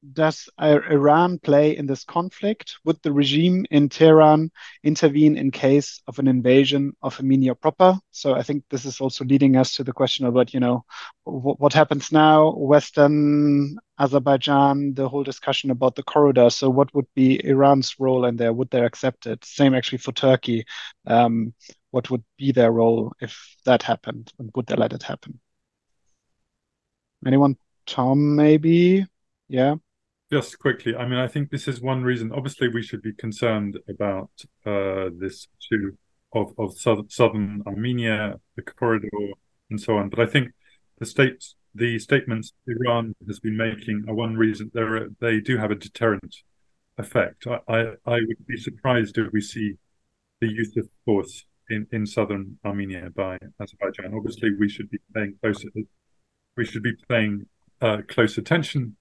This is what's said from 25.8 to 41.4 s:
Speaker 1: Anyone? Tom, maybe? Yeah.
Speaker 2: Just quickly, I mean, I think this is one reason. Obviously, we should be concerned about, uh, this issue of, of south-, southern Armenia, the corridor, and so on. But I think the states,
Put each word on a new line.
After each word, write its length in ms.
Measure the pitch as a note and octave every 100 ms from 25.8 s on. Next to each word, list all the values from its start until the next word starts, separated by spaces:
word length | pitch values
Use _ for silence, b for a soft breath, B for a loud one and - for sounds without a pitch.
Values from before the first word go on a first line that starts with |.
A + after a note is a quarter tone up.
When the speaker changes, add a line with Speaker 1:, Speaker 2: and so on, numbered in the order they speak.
| _ _ _ _ _ _ _ _ _ _ _ _ _ _
Speaker 1:
Anyone? 320 | C3 C3+ C#3+ C3 _ _ -
Tom, 480 | - B2+ C#3 D3
maybe? 720 | D3 D3+ D#3 D#3+ E3+ F3 F#3+ F#3+ _ _ _ _
Yeah. 280 | C3 C3 D#3 _ _ _ _ _
Speaker 2:
Just 260 | C#3+ - -
quickly, 380 | C#3+ B2+ A#2+ B2
I 100 | B2
mean, 120 | B2+
I 100 | B2+
think 220 | D3+ C#3+
this 180 | G#2+ -
is 120 | B2
one 220 | B2+ C3
reason. 300 | B2+ B2 A2+
Obviously, 340 | C3+ C3 - B2+
we 140 | A#2
should 200 | A2 A2
be 100 | A2
concerned 640 | G#2 A#2 G#2+ A#2+ G#2+ G#2 G2 -
about, 420 | G2 G#2 F#2+ - _ - _ -
uh, 440 | G2+ G2 F#2+ F#2 F2
this 300 | F#2+ - - _
issue 320 | - A2 G2 - _ _ _
of, 180 | A2+ G2+ -
of 180 | G#2 -
south-, 360 | - G#2+ G#2
southern 500 | - A#2 A2 G2+ G#2 G#2
Armenia, 720 | G2 A#2 B2 A#2 G#2+ G#2 G2+ _ -
the 60 |
corridor, 460 | - _ B2 A2 G#2 G#2 G2+ G2+ _ _ _
and 100 | G#2+
so 180 | - G#2
on. 100 | G2+
But 100 | G#2+
I 80 | A2+
think 220 | D3 B2 _ _ _ _ _
the 80 | A2
states, 480 | - C3+ -